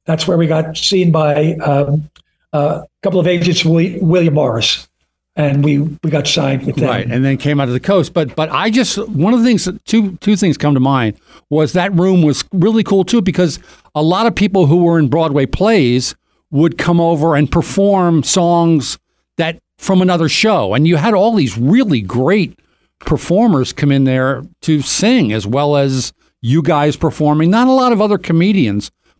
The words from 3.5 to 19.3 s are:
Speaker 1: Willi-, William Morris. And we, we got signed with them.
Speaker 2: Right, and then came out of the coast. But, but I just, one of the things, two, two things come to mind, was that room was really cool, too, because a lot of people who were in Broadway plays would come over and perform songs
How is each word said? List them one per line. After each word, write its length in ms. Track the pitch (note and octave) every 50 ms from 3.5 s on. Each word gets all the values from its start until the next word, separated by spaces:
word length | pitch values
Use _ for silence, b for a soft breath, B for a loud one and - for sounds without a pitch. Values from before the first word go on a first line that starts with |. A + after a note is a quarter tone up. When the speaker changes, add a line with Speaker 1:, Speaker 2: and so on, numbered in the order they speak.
| E3 - -
Speaker 1:
Willi-, 340 | D#3+ E3 E3 E3+ F#3+ F3+ -
William 340 | F#3+ D#3+ E3+ F3+ E3+ D#3+ C#3+
Morris. 520 | D3 C#3+ B2 A2 A#2 - - - - - _ _ _ _ _ _ _ _ _ _
And 300 | E3+ D3+ C#3+ C#3 C#3+ C#3+
we, 160 | D3+ C#3+ C#3+
we 300 | D3 D#3+ C#3+ - - D#3+
got 180 | C#3+ D3 C#3+ -
signed 360 | - D#3+ C#3+ C3+ C3+ C3 C3
with 120 | C3+ C3
them. 120 | C#3 B2 B2+
Speaker 2:
Right, 160 | A#2+ G2 G2+
and 200 | A#2+ A#2 B2 C3
then 120 | C#3 C3+
came 220 | - - C#3+ D3 C#3+
out 80 | C#3
of 80 | B2 B2
the 60 | B2+
coast. 340 | - - G3+ F#3 D3+ - -
But, 220 | F3 D#3 B2 -
but 120 | - D#3 D#3
I 200 | D3 C#3+ F#3 A3+
just, 260 | G#3+ C4 A#3 - - G3 A3 A3
one 260 | G#3 C3+ D#3+ G#3 B3
of 60 | A#3+
the 40 | A3+
things, 240 | B3+ A#3 F3+ - F3+ F3+ - _
two, 320 | - - A3+ G#3 G3 F3+ -
two 180 | - G#3 G#3+
things 200 | F#3 G#3 F3 C#3+
come 180 | - - D3 C#3+
to 60 | C3
mind, 360 | B2+ C3+ C#3 C3 A#2 G#2+ G#2 b b b b b b -
was 220 | D3 D#3 D#3 C#3+
that 200 | - F3+ F3 G3
room 300 | G3 E3 F3+ F#3+ F#3+ F3+
was 220 | D#3+ D3+ C#3 - - -
really 320 | - F#3+ E3 A3 A3 A3+ G#3
cool, 200 | - G3 G3 F#3
too, 160 | - - A#3
because 380 | F3+ F#3 - - F3+ D#3+ - b b b b b b b -
a 60 | D3
lot 240 | D3+ D#3+ F3+ G3 A3+ A#3
of 60 | -
people 300 | - G3+ G#3 F#3+ G3 E3+
who 100 | C#3 E3 F3+ F3
were 120 | E3+ E3+
in 120 | E3 D3+ A#2+
Broadway 360 | B2+ E3 D#3+ D#3+ C#3 D3 C3+
plays 680 | C3+ - - F#3 A3 A3+ G3 C3+ A#2+ B2 B2+ B2 - - _ _ _ _ _ _ _
would 260 | D#3 C#3 D#3+ E3 - -
come 220 | - F3 E3+ E3+
over 340 | E3+ E3 E3+ D3 D3+ E3 D3+
and 160 | D3 D3+ -
perform 720 | - E3+ D#3+ - - G3 G3 G3+ G3 F#3+ F3+ F3 E3 D#3
songs 720 | C3 - - F#3+ F3 E3+ F3 E3+ E3+ E3 E3 D3 A#2 - - - _ _ _ _ _ _